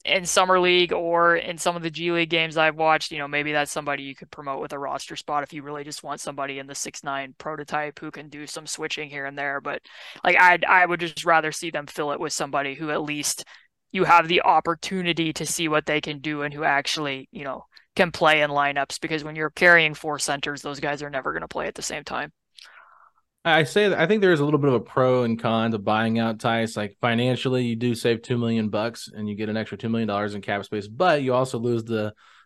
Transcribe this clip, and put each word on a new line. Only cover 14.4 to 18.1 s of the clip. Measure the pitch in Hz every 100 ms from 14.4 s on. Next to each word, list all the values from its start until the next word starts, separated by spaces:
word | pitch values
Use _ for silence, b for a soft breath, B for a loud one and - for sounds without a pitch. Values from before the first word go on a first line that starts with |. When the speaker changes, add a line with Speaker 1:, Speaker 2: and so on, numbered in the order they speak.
Speaker 1:
opportunity | - 160 170 165 - 190 175 165 160
to | 151
see | 147 - 160
what | 151
they | 151 151
can | 156 147
do | 151 147
and | 143
who | 143
actually, | 156 139 143 - 147 135 131
you | 220
know, | 139 127 - b b -
can | 175